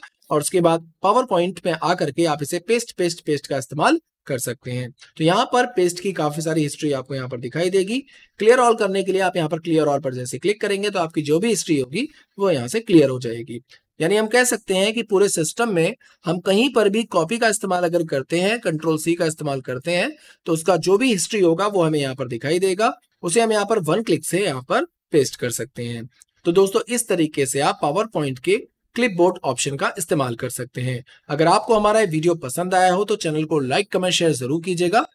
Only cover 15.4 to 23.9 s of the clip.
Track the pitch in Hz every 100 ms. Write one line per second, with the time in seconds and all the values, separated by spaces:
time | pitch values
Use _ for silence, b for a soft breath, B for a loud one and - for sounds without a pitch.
15.4 | 156 - 233 175 170 240 b b 175 180
16.4 | 196 196 269 233 202 214 233 180 165 226
17.4 | 233 208 196 180 175 170 165 139 131 165
18.4 | 190 233 185 156 160 156 165 170 160 160
19.4 | 151 135 131 123 170 175 247 302 B B
20.4 | - 160 160 170 180 196 262 190 - 220
21.4 | 170 165 208 202 160 151 135 131 127 117
22.4 | 135 180 190 185 233 - _ _ 175 226
23.4 | 226 214 202 220 151